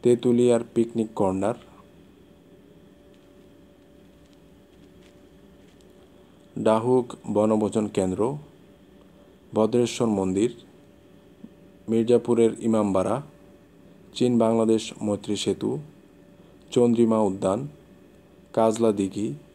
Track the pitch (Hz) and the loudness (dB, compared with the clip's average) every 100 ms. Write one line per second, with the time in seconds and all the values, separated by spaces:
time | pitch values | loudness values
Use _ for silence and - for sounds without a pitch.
0 | 120 120 123 120 123 117 113 117 113 117 | 2 2 2 2 4 2 0 -2 -2 -2
1 | 107 - 98 95 98 127 - - - - | -6 -2 -2 0 -4 -6 -14 -20 -20 -20
2 | - - - - - - - - - - | -20 -20 -20 -20 -20 -20 -20 -20 -20 -20
3 | - - - - - - - - - - | -20 -20 -20 -20 -20 -20 -20 -20 -20 -20
4 | - - - - - - - - - - | -20 -20 -20 -20 -20 -20 -20 -20 -20 -20
5 | - - - - - - - - - - | -20 -20 -20 -20 -20 -20 -20 -20 -20 -20
6 | - - - - - - 110 110 120 127 | -20 -20 -20 -20 -16 -4 0 0 2 0
7 | 123 - - 104 107 107 104 110 104 101 | -2 -14 -4 0 2 0 0 -2 -4 -2
8 | 92 92 113 147 - - - - - - | -4 -2 -4 -6 -14 -20 -20 -20 -20 -20
9 | - - - - - 110 107 120 120 - | -20 -20 -20 -20 -6 -2 0 2 -2 -2
10 | 117 101 95 92 117 - - - - - | -2 0 -2 0 -2 -4 -20 -20 -20 -20
11 | - - - - - - - - - 113 | -20 -20 -20 -20 -20 -20 -20 -20 -2 0
12 | 113 120 120 117 113 110 113 110 104 95 | 4 2 4 2 2 2 0 0 2 0
13 | 92 123 147 - - - - - - - | 0 -4 -6 -20 -20 -20 -20 -20 -20 -20
14 | - - 123 120 113 113 110 110 - - | -18 -2 0 2 2 2 2 0 -2 -8
15 | 107 101 - 101 - 95 113 139 147 - | -6 -6 -4 -4 -4 -4 -4 -6 -10 -20
16 | - - - - - - - 123 120 117 | -20 -20 -20 -20 -20 -20 -4 2 2 4
17 | 117 110 104 98 95 104 143 - - - | 4 4 0 0 -2 -4 -6 -16 -20 -20
18 | - - - - - - 113 110 113 101 | -20 -20 -20 -20 -8 0 0 2 0 0
19 | 98 104 110 143 - | -4 -4 -8 -8 -16